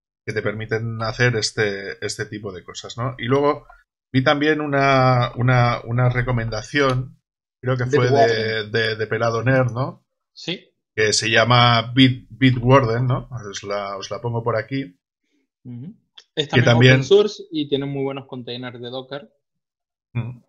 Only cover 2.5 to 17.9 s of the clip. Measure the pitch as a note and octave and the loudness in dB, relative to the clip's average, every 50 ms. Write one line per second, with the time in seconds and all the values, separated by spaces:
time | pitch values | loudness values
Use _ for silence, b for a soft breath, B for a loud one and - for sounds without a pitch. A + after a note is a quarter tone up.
2.5 | F#2 F2 - - - - - G2 - A#2 A#2+ C3 B2+ - A#2 A#2 C3+ C#3+ D3 D3 | -14 -14 -16 -16 -18 -16 -16 -14 -10 -8 -8 -8 -6 -6 -2 0 0 2 2 0
3.5 | D3 C#3+ - B B B B _ _ _ _ _ - C3+ C3 D3+ D3 C#3+ D3 D#3 | -2 -2 -8 B B B B _ _ _ _ _ 0 2 2 2 2 2 2 2
4.5 | D#3 D3+ D3+ D3 C#3 C#3 C#3 C#3 C3+ C3 B2+ B2+ B2+ A#2+ A#2+ - - A#2+ A#2+ B2+ | 2 0 0 -2 0 2 2 4 4 4 4 4 4 2 0 -2 -2 0 2 2
5.5 | B2+ B2 A#2+ A#2+ A#2 - - A#2 A#2 B2 B2+ B2 A#2+ B2 A#2+ B2+ B2+ A#2 A2+ A2+ | 4 4 4 2 0 -2 -6 -4 -2 2 2 2 2 0 -2 0 -2 -2 -2 -4
6.5 | A2 G#2+ - - - D3 C#3 C3 B2+ B2+ B2 - - _ _ _ _ _ _ _ | -6 -8 -8 -2 0 0 2 2 0 -2 -4 -6 -12 _ _ _ _ _ _ _
7.5 | _ _ - B2+ C3 B2 A#2+ B2+ C#3+ C3+ B2 B2 C3+ C#3 A#2 A#2 A2+ A2 A2 A2 | _ _ -4 -4 -2 -2 -2 0 2 2 4 4 4 4 4 4 2 0 -2 -2
8.5 | A2 A2 G#2 G#2 A2 A2+ A2+ A2+ A2 G#2+ A2 G#2+ A#2 A2 A#2 A#2 A#2 A2+ A2 C3 | -4 -4 -6 -2 -2 -2 0 0 -2 -4 -4 -4 -2 -2 0 0 0 0 0 2
9.5 | C3+ C3 B2+ A#2 G#2+ B2 C#3 E3+ F3 _ _ _ _ _ _ _ _ - - - | 2 2 2 0 -2 -4 -6 -6 -8 _ _ _ _ _ _ _ _ -14 -8 -8
10.5 | F3 - _ _ _ _ _ _ - A2 A2 G#2 G2+ - A2 A2 A2 A2+ A2+ A#2 | -8 -10 _ _ _ _ _ _ -2 0 0 2 2 0 0 2 2 2 4 6
11.5 | B2 A#2+ A#2+ A#2+ A#2+ A2+ A2+ B2 A#2+ C3+ C3 B2+ B2+ - - - A2 - C3+ B2+ | 6 6 8 6 6 4 0 0 4 4 4 4 4 0 -10 -14 -4 2 2 2
12.5 | B2 A#2+ A#2 B2 C3 C#3 A#2+ A2 A2+ A#2+ C3 B2 C3 D#3+ - - B2+ G#2+ G#2 G2+ | 2 2 4 4 4 6 4 2 -2 0 0 -2 -2 -4 -4 -10 -16 -14 -14 -12
13.5 | F#2+ - - G2+ G2+ G2+ G2+ G2 G2 F#2+ G2 - G2+ F#2+ - A#2+ A#2 A#2 A2+ A#2+ | -14 -12 -8 -6 -6 -6 -6 -6 -8 -10 -10 -10 -10 -6 -6 -6 -6 -4 -2 -2
14.5 | A2 A2 G#2+ - C3+ C3+ C3+ - _ _ _ _ _ _ _ _ _ _ _ _ | -2 -2 -4 -4 -6 -8 -8 -8 _ _ _ _ _ _ _ _ _ _ _ _
15.5 | _ _ - B2 A#2+ A#2+ C3+ F#3+ - _ _ _ _ - _ _ - D#3 C#3+ - | _ _ -18 -16 -14 -14 -14 -16 -18 _ _ _ _ -20 _ _ -6 -6 -4 0
16.5 | D#3 B2 A#2+ A#2+ A#2 A#2+ B2+ C3 C3 C3 C3+ - G3 G#3 G#3 G#3 - - - - | 2 2 4 4 4 6 6 6 6 4 4 4 4 4 4 2 -2 -10 -14 -8
17.5 | E3+ D#3 C#3+ C#3 C#3+ C3+ C#3 C#3 | -6 -6 -4 -2 -2 -4 -4 -4